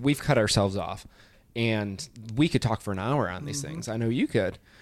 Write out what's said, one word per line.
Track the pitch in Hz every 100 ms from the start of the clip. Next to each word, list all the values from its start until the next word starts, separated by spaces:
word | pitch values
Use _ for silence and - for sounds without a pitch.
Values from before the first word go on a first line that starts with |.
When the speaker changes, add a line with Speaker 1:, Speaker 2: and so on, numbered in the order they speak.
Speaker 1:
we've | 131 147
cut | - 143
ourselves | 107 - 101 98
off, | 85 98 - - - _ _
and | 117 117 110 104 95 - - 110
we | 110 165
could | 127
talk | 117 110
for | -
an | 95
hour | 104 143 95
on | 92
these | 147 143
Speaker 2:
Mm-hmm. | -
Speaker 1:
things. | - -
I | 113
know | 117
you | 123 277
could. | 113 92 - _ -